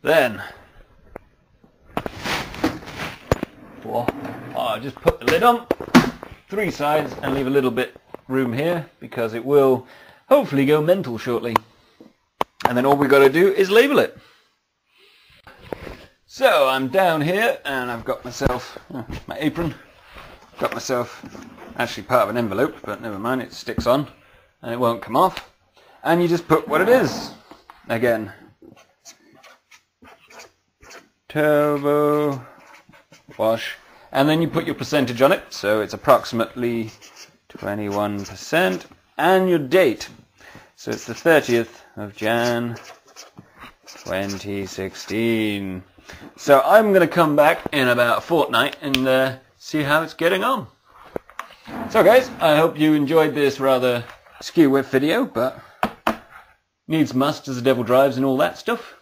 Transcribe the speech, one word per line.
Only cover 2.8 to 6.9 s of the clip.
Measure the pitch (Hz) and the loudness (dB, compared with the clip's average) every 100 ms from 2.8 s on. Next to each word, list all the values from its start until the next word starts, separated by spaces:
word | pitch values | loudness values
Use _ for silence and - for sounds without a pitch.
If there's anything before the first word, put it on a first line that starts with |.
| - - - - - - - - - - 113 | -16 -12 -12 -14 -4 -4 -4 -14 -20 -16 -6
oh, | 107 - - - 107 - | -4 -4 -8 -14 -14 -10
I'll | 127 123 107 | -6 -4 -6
just | 135 - | -8 -2
put | - - | -2 0
the | |
lid | 120 165 | 0 4
on, | 240 233 - - - - - - - - _ | 4 2 -2 -8 2 2 2 -8 -20 -20 _
three | 202 190 | -6 -4
sides, | - 147 | -2 0